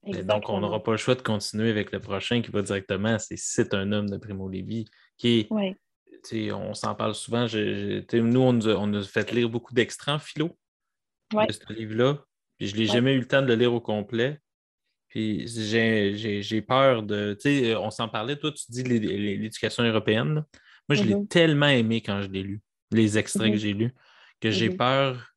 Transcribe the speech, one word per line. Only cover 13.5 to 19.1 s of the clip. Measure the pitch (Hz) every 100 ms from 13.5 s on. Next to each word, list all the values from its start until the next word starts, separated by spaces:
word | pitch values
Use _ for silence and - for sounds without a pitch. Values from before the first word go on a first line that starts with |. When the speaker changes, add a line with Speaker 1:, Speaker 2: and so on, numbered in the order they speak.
Speaker 1:
lire | 113 120
au | 120
complet. | 113 107 104 113 123 151 _ _ _ _ _ _ _
Puis | 110 110 101 -
j'ai, | 117 107 110 113 110 101 104
j'ai, | 110 101
j'ai | 101 110
peur | 104 131 135 120
de, | 107 104 104
tu | 104 143 143
sais, | 117
euh, | 110
on | 104
s'en | - 117
parlait, | 113 113 147
toi, | 156
tu | 147 -
dis | 120
l'é-, | 127 120
l'é-, | 107